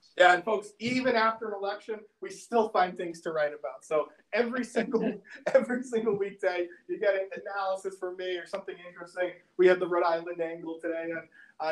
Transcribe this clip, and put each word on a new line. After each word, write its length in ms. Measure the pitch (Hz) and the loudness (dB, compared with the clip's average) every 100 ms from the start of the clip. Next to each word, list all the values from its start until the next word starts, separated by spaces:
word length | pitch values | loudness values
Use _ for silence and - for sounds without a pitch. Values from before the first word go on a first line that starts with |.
| _ - | _ 6
Yeah, 160 | 180 | 6
and 100 | 175 | 6
folks, 260 | 220 202 - - | 2 -2 -4 -6
even 360 | 233 254 262 226 | -2 0 2 4
after 320 | 220 226 220 | 2 0 -6
an 60 | 196 | -6
election, 420 | 202 208 - 214 - - | -6 -6 -8 -10 -12 -14
we 80 | 185 | -14
still 360 | 185 - 233 220 | -12 0 2 2
find 280 | 196 180 180 | 2 2 0
things 240 | 175 165 | -8 -8
to 100 | 170 | -4
write 220 | 156 147 | 0 -2
about. 300 | 151 139 - - | -2 -10 -10 -2
So 240 | 156 151 - - | -2 -2 -8 -4
every 320 | 208 233 254 226 | -2 0 -2 -4
single, 560 | 233 226 - 220 - - - | -2 0 0 0 -4 -10 -8
<laughs> 180 | - | 2
every 300 | 262 233 247 | 4 4 -4
single 340 | 254 226 220 196 | -2 -2 0 0
weekday, 500 | 196 - 185 180 175 - - | -2 -2 -2 0 -4 -8 -8
you 100 | 170 | 0
get 140 | 202 190 | 2 2
an 140 | 190 175 202 202 | 0 -8 -8 -4
analysis 400 | 190 190 190 190 | -2 -2 -6 -6
from 200 | 185 185 | -8 -6
me 180 | 185 175 | -6 -6
or 100 | 170 | -6
something 300 | 196 196 180 175 | -10 -10 -12 -14
interesting. 420 | 175 170 180 175 - _ - | -14 -10 -4 -4 -6 _ 6
We 100 | 180 | 8
had 120 | 180 | 8
the 80 | 170 | 4
Rhode 160 | 175 175 | 2 2
Island 360 | 165 170 170 | 2 -2 -4
angle 380 | 165 170 165 165 | -4 -6 -10 -6
today 300 | 170 165 165 165 | -4 -4 -4 -8
on, 140 | - - - - 156 | -10 -20 -18 -6 -6